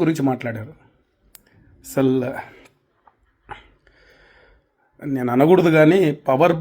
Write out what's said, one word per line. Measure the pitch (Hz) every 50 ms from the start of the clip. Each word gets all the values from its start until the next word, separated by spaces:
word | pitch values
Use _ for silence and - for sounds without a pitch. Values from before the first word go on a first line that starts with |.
గురించి | 170 160 160 160 135 135
మాట్లాడారు. | 127 - - 117 110 107 107 151 156 _ _ _ _ _ _ _ _ _ _ _ _ - _ _ _ _ _ _ _ _ -
అసలు | - - 139 135 131 131 131 123 123 - - - - - - _ _ _ _ _ _ _ _ _ _ _ _ _ _ _ _ _ - - - _ _ _ _ _ _ _ _ _ _ _ _ _ _ _ _ _ _ _ _ _ _ _ _ _ _ _ - - 147 135
నేను | 131 123 120 120
అనకూడదు, | 127 143 160 185 185 175 175 160 156
కానీ | 156 156 180 196 185 151 135 - - -
పవర్ | 131 135 165 175 170 160